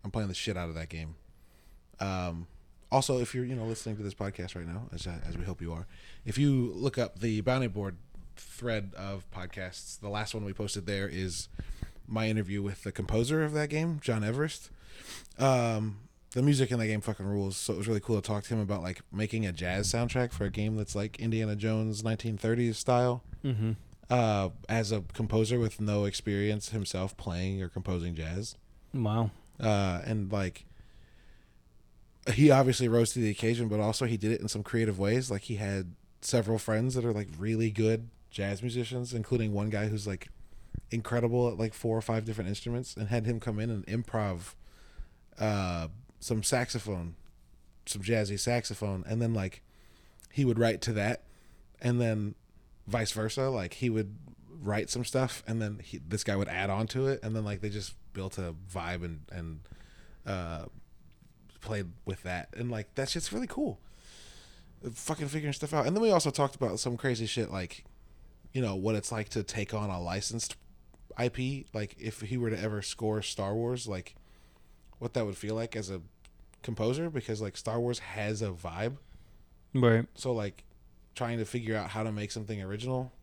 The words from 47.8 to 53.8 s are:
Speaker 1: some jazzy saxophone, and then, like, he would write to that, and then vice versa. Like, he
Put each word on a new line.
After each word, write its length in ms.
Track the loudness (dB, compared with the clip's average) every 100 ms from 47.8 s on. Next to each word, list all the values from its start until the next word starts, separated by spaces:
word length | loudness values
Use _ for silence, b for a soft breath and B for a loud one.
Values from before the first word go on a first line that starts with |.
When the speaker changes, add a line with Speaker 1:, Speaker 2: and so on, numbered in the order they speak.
| -8
Speaker 1:
some 160 | -6
jazzy 360 | 2 2 2 0
saxophone, 680 | 2 2 0 -4 -2 -2 0
and 140 | 0
then, 120 | 2
like, 280 | 2 0 -4 -20 b b b b b b
he 100 | 2
would 160 | 4 6
write 220 | 4 4
to 100 | 0
that, 300 | 2 2 0 -6 b b b b -2
and 200 | 2 4
then 340 | 4 2 -2 -6 -18 -20 -20 -20 -4
vice 260 | 0 0
versa. 360 | 0 -2 0 0
Like, 260 | 0 -2
he 140 | -2